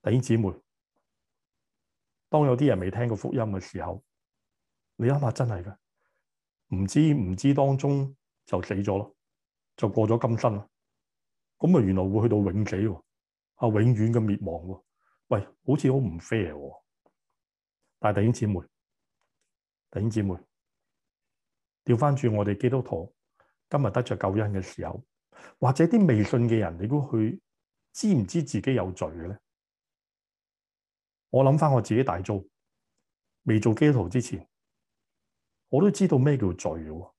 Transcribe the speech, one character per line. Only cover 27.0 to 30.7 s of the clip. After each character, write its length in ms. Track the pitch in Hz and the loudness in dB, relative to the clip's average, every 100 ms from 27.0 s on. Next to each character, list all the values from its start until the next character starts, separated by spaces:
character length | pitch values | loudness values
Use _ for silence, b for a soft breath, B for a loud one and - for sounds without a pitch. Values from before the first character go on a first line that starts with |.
| 135 113 110 190 _ _ _ _ _ | -2 -2 -2 -4 _ _ _ _ _
知 200 | - 214 | -4 0
唔 120 | 160 95 | 0 0
知 160 | 170 | -4
自 180 | 139 104 | -4 -4
己 140 | 135 | -2
有 180 | 127 92 | -2 -4
罪 160 | 90 87 | -6 -10
嘅 200 | 87 85 | -8 -12
呢？ 100 | 104 _ _ _ _ _ _ _ _ _ _ _ _ _ | -12 _ _ _ _ _ _ _ _ _ _ _ _ _